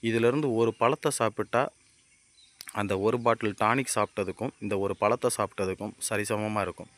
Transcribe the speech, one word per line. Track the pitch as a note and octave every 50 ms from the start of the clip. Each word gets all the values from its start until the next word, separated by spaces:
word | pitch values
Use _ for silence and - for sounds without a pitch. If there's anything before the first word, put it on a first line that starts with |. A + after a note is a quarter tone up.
இதிலிருந்து | - A2+ A2 A#2 A#2 A#2 B2 D3 D3+ C3+ A2+
ஒரு | A2 A#2 A2+ A2
பழத்தை | _ A2+ A#2+ C#3+ - - D3+
சாப்பிட்டா, | C#3 - A#2+ A2 G#2 - G#2+ - - A#2 C3+ C#3 _ _ _ _ _ _ _ _ _ _ _ _ _ _ - _ _ _ - -
அந்த | - G#2+ G#2 G2 G2+ F#2+
ஒரு | G2 A2 A#2 A#2+
பாட்டில் | A#2 A#2+ A2+ A2 - G#2+ G2 -
டானிக் | A2 G#2+ A#2 C3+ C3 - -
சாப்பிட்டதுக்கும் | A2+ G#2 - _ - G2 F#2 F#2 - A2 C3+ - _
இந்த | G#2+ G#2 G#2 G2
ஒரு | G2 G2 G2
பழத்தை | - G#2 G#2 A#2 B2 - B2 -
சாப்பிட்டதுக்கும் | - G#2 F#2+ - - G2 F#2+ F#2+ - G2+ G#2+ A2 _ - -
சரிசமமா | A2 G#2 G#2 G2+ A2+ G#2+ G#2+ G#2+ G#2+ G#2+
இருக்கும். | G2 F2+ E2+ - F#2 - _